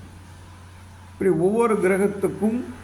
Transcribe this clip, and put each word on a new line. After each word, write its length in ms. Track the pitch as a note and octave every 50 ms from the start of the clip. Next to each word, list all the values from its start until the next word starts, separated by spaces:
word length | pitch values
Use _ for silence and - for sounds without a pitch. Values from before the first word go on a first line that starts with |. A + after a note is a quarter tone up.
| - - - - - - - - - - - - - - - - - - - - - - -
இப்படி 180 | - G3 F#3+
ஒவ்வொரு 440 | E3+ D#3+ E3+ F#3+ G#3+ A#3 A#3 A3+ G#3+
கிரகத்துக்கும் 840 | F#3 F3 F#3 F#3+ F#3 G3+ G3 G3 - - E3+ C#3+ D3+ G3 A3 A#3 B3 C4 - - -